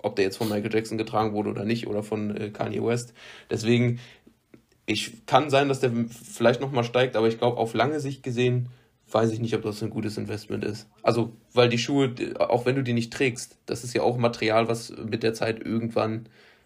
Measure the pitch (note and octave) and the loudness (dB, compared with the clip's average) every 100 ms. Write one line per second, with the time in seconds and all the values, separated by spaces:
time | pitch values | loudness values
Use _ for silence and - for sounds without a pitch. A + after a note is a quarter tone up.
0 | G#2 G#2 F#2+ - G#2+ G#2 G#2+ A2 A2 A2+ | -4 0 0 0 -2 -2 0 -2 -2 -4
1 | A2 A2 A2 G#2 G#2 G#2 G#2 A#2 - G#2 | -2 0 0 0 -2 -2 -2 -2 -2 -4
2 | G#2 G#2+ G#2+ G#2 G#2+ G#2+ A2 A2 A2+ A#2+ | -2 -4 -4 -4 -6 -4 -4 -2 0 0
3 | B2 - - - - G#2+ G#2+ A#2+ A#2+ A#2+ | -4 -14 -20 -18 -6 -2 4 4 4 0
4 | - - _ _ _ - _ _ - A2 | -6 -20 _ _ _ -20 _ _ -4 -4
5 | - - - C3+ D3 C3+ C#3+ C3+ C3 A#2 | -4 -10 2 2 6 4 4 2 0 0
6 | A#2 - - - A#2+ B2 C#3 C3 A#2 B2 | -2 -6 -14 2 4 4 2 -2 0 2
7 | B2+ A2+ A2+ A2+ A#2+ A#2 A2+ G#2+ B2+ D3+ | 2 4 2 4 2 2 0 2 2 0
8 | C3+ C#3 C3+ A#2+ B2+ B2 B2 - _ _ | -4 -6 -6 0 2 2 -2 -8 _ _
9 | _ A2 A2+ A2 A#2 A2 G#2+ G#2 A2 - | _ 2 2 2 -2 -2 -2 -4 -6 -4
10 | G#2+ G#2+ G#2 G#2+ - G#2+ G#2 G#2+ - _ | -4 -4 -6 -6 -6 -4 -4 -6 -10 _
11 | - A#2+ A2+ - _ B2 B2 A#2 - C#3+ | 0 2 0 -6 _ 2 4 4 0 2
12 | C3+ A#2+ - - - B2 B2 C3+ B2 A#2+ | 0 0 -4 -2 2 2 2 0 0 0
13 | A#2 - C3+ A#2+ - - - - B2 - | -2 -2 -2 -2 -10 -14 -10 -8 -4 0
14 | A#2 B2 A#2 A#2 A2 A2 A2+ A2+ - - | 0 2 0 0 2 2 2 -2 -6 -10
15 | A2 A2 A2+ A2 A2 A2 - A2+ A2+ A2+ | -6 -2 -2 0 -2 -4 -2 -2 -2 -2
16 | G#2+ A2 - - - _ | -2 -4 -8 -20 -20 _